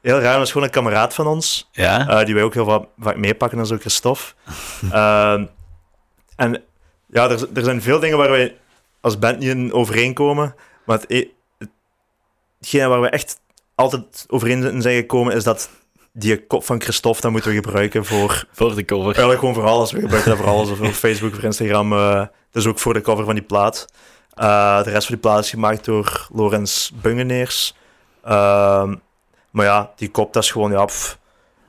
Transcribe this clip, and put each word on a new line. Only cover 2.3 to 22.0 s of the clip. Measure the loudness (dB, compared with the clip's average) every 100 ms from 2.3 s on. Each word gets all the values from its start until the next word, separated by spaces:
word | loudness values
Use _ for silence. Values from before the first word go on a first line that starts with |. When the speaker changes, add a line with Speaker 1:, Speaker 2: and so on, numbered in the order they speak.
Speaker 1:
wij | 2
ook | 0
heel | 0
va-, | 0 0 -2 _
vaak | -4 -2
meepakken, | -2 0 -2 -2
dat | -4
is |
ook | -4
Christophe. | -4 -2 -2 -2 -8 _
Speaker 2:
<laughs> | -18 -16 -14 -8 -2
Speaker 1:
Ehm, | 2 4 4 4 0 -4 -14 -20 -20 _ _ _ _ _ -4
en | -4 -4 _ _ _ _ _
ja, | 0 2
er, | 0 -2
er | -2
zijn | -2 -2
veel | 0 0
dingen | 2 2
waar | 2
wij | 2 0 -4 _ _ _ _
als | -4 0
band | 0 0
niet | -4
in | -2 0
overeenkomen, | 0 0 0 -2 0 0 0 -2 -6 _ _ -4
maar | -2
het | 0
e-, | -4 -4 _ _ _ -20 _ _ _ _ _ _ _ _ _
hetgene | -2 0 2
waar | 2
we | 2
echt | -2 -6 -16 _ _ _
altijd | 0 0 0 -10 -20 -4
overeen | -2 0 0
in | -2 -2
zijn | 0 0
gekomen, | 0 0 0
is | 0
dat | 0 -2 -6 _ _ _ _
die | -4 -2 -2 -2
kop | -4
van | -2 -4
Christophe, | -4 -2 0 0
dat | -2
moeten | -2 -2
we | -2
gebruiken | -2 -2 0 -2
voor | -2 0 0 -2 -8
Speaker 2:
Voor | -2 0
de | 0
cover. | -4 -2 0
Speaker 1:
Eigenlijk | 2 2 2
gewoon | 0
voor | 0 2
alles. | 2 0
We | -2
gebruiken | 0 0 2
dat | 0
voor | 2
alles. | 2 0
Voor | -2 -4 0
Speaker 2:
<laughs> | -2
Speaker 1:
Facebook, | 0 -4
voor | -4
Instagram. | -6 -2 0 0 2
Eh, | 2